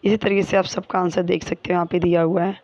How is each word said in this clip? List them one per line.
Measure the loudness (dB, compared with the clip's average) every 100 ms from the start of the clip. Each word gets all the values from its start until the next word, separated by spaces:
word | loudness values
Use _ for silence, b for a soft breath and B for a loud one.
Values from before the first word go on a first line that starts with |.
इसी | 2 0
तरीके | 2 0
से | 2 0
आप | 0
सबका | -6 -4 -2
answer | 0 -2
देख | -2 -2
सकते | -4 -8 -2
हो, |
यहाँ | -2 0
पे | 0
दिया | 2 2
हुआ | 2 0
है | -2 -4